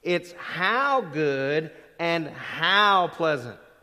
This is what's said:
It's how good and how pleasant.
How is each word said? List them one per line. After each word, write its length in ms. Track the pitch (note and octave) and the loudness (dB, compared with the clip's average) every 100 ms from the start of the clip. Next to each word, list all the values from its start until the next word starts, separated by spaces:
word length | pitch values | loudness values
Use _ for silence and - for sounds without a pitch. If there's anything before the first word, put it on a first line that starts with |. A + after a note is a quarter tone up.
It's 300 | - F3 F3 - | 0 -2 -2 -14
how 640 | - D#3 F#3 A#3 C#4 C4+ | -10 -2 0 0 2 0
good 680 | F#3+ D3 D3+ C3+ C3+ D3 D#3+ - - _ | -2 -2 0 0 0 -2 -4 -12 -20 _
and 280 | E3+ E3+ D#3+ | -2 -2 -4
how 800 | - - C#3+ E3 G3 G#3 G3 F3 | -10 -12 -2 2 4 6 4 2
pleasant. 500 | - E3 D3 A#2+ G2+ - _ | 0 -2 0 -6 -16 -20 _